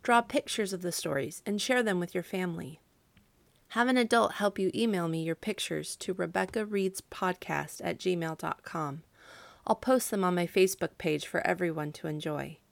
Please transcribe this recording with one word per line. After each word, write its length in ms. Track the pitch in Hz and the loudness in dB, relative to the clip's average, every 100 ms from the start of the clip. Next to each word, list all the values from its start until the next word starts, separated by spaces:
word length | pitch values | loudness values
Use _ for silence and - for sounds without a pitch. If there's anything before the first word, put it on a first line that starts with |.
Draw 180 | - 233 | 6 4
pictures 500 | 233 277 - - 202 | 4 -2 -2 -4 -4
of 120 | 185 | -4
the 80 | 175 | -4
stories 500 | 165 165 143 147 - - | -4 -2 -2 -4 -8 -4
and 120 | 208 | -2
share 220 | - 254 | 2 2
them 180 | 220 180 | 2 0
with 140 | 175 | 0
your 80 | 185 | -4
family. 580 | 170 185 180 170 151 156 _ _ _ _ _ _ _ _ _ | -4 -4 -4 -4 -10 -14 _ _ _ _ _ _ _ _ _
Have 180 | 226 247 | 0 4
an 100 | 254 | 4
adult 360 | 233 233 220 | 6 6 4
help 260 | - 208 202 | 2 0 2
you 100 | 190 - | 0 2
email 320 | 226 190 170 | 2 2 0
me 160 | 160 | 0
your 100 | 160 | -2
pictures 640 | 160 - 180 - 156 156 - | -2 -4 -4 -4 -4 -6 -8
to 180 | - | -6
rebecca 500 | 185 170 190 190 226 | -4 -2 -2 -2 -2
reads 380 | 214 202 190 190 | -2 0 0 -2
podcast 800 | - - 185 180 - 151 151 - | -14 -2 -2 -2 -2 -4 -4 -6
at 140 | 180 - | -6 -2
gmail 400 | 185 175 165 160 | -2 -2 -2 -4
dot 240 | - - | -6 -6
com. 400 | - 165 147 143 - _ - - - - - | -6 -6 -4 -6 -14 _ -20 -20 -20 -14 -2
I'll 100 | - | -2
post 360 | - 262 - | 4 2 2
them 120 | 208 | 2
on 120 | 180 180 | 2 2
my 100 | 170 | 2
Facebook 540 | - 185 - 165 _ | 4 4 4 -6 _
page 260 | 165 151 - | -2 -2 0
for 160 | - | -2
everyone 500 | - 180 180 156 151 | 0 0 0 -2 -6
to 120 | 151 165 | -6 -6
enjoy. 540 | 151 156 147 139 156 _ | -4 -4 -4 -6 -12 _